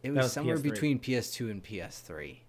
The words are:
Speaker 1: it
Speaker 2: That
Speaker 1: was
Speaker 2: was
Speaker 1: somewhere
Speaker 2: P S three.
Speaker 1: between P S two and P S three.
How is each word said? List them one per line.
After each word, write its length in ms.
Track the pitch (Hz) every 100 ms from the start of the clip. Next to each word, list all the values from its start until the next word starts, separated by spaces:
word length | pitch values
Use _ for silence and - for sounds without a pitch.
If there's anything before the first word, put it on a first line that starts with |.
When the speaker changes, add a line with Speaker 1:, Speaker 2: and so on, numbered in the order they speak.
Speaker 1:
it 60 | 131
Speaker 2:
That 60 | 143
Speaker 1:
was 80 |
Speaker 2:
was 80 | 127
Speaker 1:
somewhere 220 | 143 131 151
Speaker 2:
P 40 |
S 20 |
three. 100 | 143
Speaker 1:
between 280 | - 151 131
P 160 | 127 127
S 160 | 110
two 180 | - 117
and 120 | 101
P 200 | 87 104
S 180 | 82 -
three. 440 | - 80 73 64